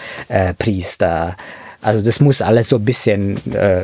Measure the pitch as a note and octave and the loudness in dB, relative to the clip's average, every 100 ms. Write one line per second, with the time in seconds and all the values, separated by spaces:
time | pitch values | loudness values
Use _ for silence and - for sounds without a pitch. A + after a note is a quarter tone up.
0 | - - - A2 F#2 - - F#2+ F2 - | -16 -14 -4 0 0 0 -2 -2 -4 -2
1 | F2 E2 E2 F2 - - - - A2 A2 | -2 0 -4 -6 -14 -18 -20 -8 -2 0
2 | G#2+ - D3 C3+ G#2+ A#2 A2+ B2+ G#2+ B2 | 2 4 4 4 2 2 4 0 0 0
3 | - G2+ G2 G2+ - G#2 G2+ F#2 | 0 0 0 -4 -4 0 2 2